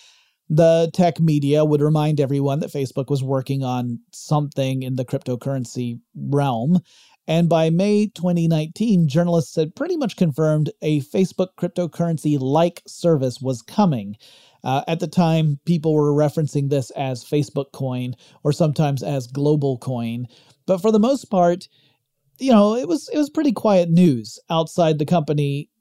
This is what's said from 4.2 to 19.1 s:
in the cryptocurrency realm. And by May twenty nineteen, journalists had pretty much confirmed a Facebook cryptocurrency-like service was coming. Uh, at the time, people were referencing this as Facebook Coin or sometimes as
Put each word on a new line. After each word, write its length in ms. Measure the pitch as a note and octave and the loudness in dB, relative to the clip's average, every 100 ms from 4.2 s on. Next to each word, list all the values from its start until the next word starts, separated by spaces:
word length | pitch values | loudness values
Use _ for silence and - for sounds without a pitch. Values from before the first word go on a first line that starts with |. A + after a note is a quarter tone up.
| - D3+ D3 - C3+ C3 | -2 -2 -2 -4 -2 -4
in 140 | C3 C3 | -4 -6
the 80 | B2 | -6
cryptocurrency 960 | C3+ - B2 C#3 C3+ C#3 B2+ B2 A#2+ _ | -6 -6 -6 -4 -6 -6 -6 -8 -8 _
realm. 680 | D3+ C3+ C#3+ C#3 A2+ C3+ F3+ - _ _ _ - | -12 -2 0 0 -2 0 0 -2 _ _ _ -2
And 200 | E3 E3+ | 0 2
by 220 | E3 D#3+ | 2 2
May 380 | E3 G3+ G#3 G#3 | 2 2 2 0
twenty 400 | - F3+ F3 E3 | -2 -2 0 2
nineteen, 600 | D#3+ D#3 - A3+ F#3 D#3+ | 0 -2 -4 2 2 4
journalists 480 | D3 F3 E3+ - E3 | 2 2 0 0 -4
had 200 | D#3 - | -4 -4
pretty 200 | E4 E4+ | -4 -2
much 220 | A#3 - | -4 0
confirmed 540 | E3+ C#3 D#3 D3+ D3+ - | -2 2 2 2 -2 -4
a 200 | D#3 D3+ | -2 -2
Facebook 480 | C3 G3+ F#3+ - F#3 - | -2 -2 -2 -2 -6 -4
cryptocurrency-like 1200 | F3 - E3+ - E3+ D#3+ D3+ C#3+ C3 D3+ F3 - - | -6 -4 -6 -4 -4 -2 -2 -2 0 2 2 -2 -20
service 520 | - F3 D3+ C3 - | -4 0 2 0 -4
was 220 | C3 B2+ | -6 -6
coming. 560 | - - G3 B2+ G2+ G#2+ - - _ _ | -4 0 2 0 -6 -14 -20 -20 _ _
Uh, 180 | B2+ C#3 - | -4 -2 -2
at 120 | E3 | -4
the 80 | D#3+ | -2
time, 520 | - E3 D#3+ D#3 C#3 - | 0 2 2 0 -2 -2
people 280 | F3 D#3+ | 0 2
were 180 | D3+ D3 | 2 2
referencing 580 | C#3+ D3+ E3 D3+ D3 C#3 | 2 2 0 -2 -2 0
this 200 | C#3+ B2 | -2 -4
as 320 | - C3+ B2+ | -6 -6 -6
Facebook 480 | - D3 C#3 C#3+ C#3 | -2 -2 -2 -6 -8
Coin 420 | - C3 B2 B2+ B2+ _ _ | -8 -6 -6 -8 -10 _ _
or 80 | C#3+ | -4
sometimes 520 | D3 D#3+ C#3+ D3+ C3+ | 0 0 2 0 0
as 240 | - | -4